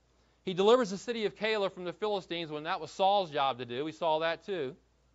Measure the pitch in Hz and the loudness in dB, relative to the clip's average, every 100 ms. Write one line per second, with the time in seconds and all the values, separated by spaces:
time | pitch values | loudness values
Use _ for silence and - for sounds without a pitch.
0 | _ _ _ _ - 175 202 254 208 196 | _ _ _ _ -4 4 8 8 6 -4
1 | - 233 202 - 214 220 196 185 180 170 | -6 -2 -4 -2 -2 0 -2 -4 -8 -4
2 | 214 202 - 170 160 151 156 180 156 - | -4 -4 -4 -6 -6 -6 -6 -6 -6 0
3 | 190 202 175 143 135 123 120 120 156 151 | 2 4 0 0 0 -2 -6 -6 -6 -2
4 | 170 156 165 165 - 185 135 165 _ _ | 0 0 0 -2 -6 -6 -6 -8 _ _
5 | _ | _